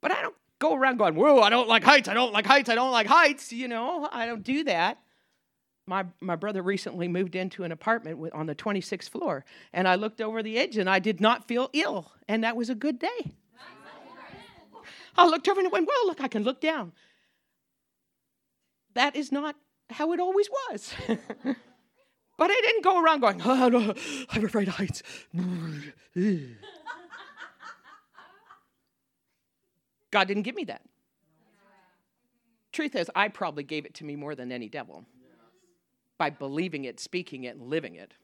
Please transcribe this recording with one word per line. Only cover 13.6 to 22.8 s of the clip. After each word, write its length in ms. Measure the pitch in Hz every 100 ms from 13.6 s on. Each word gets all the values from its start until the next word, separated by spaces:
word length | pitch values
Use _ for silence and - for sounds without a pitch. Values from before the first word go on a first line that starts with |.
| - - - - - - - - 466 - - 480 - - - -
I 100 | 359
looked 220 | 320 -
over 120 | 392
and 100 | 370
went, 160 | 403 339
"Well, 200 | 554 427
look, 140 | 320
I 80 | 269
can 140 | 220
look 180 | 208 262
down." 320 | 311 311 180 - _ _ _ _ _ _ _ _ _ _ _ _ _ _ _ _ _ _ _
That 220 | 208 277 277
is 160 | 285
not 240 | 277 302 294 _ _ _
how 220 | - 302
it 80 | 339
always 280 | 359 381 403
was. 440 | 539 508 214 - - 508
<laughs> 640 | 226 - 220 254 269 _ _ _ _ _ _ _ -
But 140 | 349
I 100 | 508
didn't 200 | 453 453